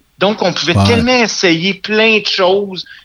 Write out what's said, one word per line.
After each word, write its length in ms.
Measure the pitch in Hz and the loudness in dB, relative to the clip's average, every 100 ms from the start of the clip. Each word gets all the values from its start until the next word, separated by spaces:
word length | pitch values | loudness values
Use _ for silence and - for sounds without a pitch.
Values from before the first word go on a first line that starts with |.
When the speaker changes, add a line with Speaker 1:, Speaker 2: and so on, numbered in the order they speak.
| _ - | _ -4
Speaker 1:
Donc, 220 | 190 214 | -2 0
on 100 | 190 | -2
pouvait 200 | - 151 208 | -2 -2 2
Speaker 2:
Ouais. 80 | 196 | 2
Speaker 1:
tellement 360 | 233 240 254 | 2 2 2
essayer 520 | 220 - 185 165 185 | 0 0 0 0 -2
plein 460 | 185 - 214 220 214 | -4 -4 0 2 0
de 60 | 208 | -2
choses. 600 | - 180 196 202 180 - - | 0 2 0 -2 -10 -14 -20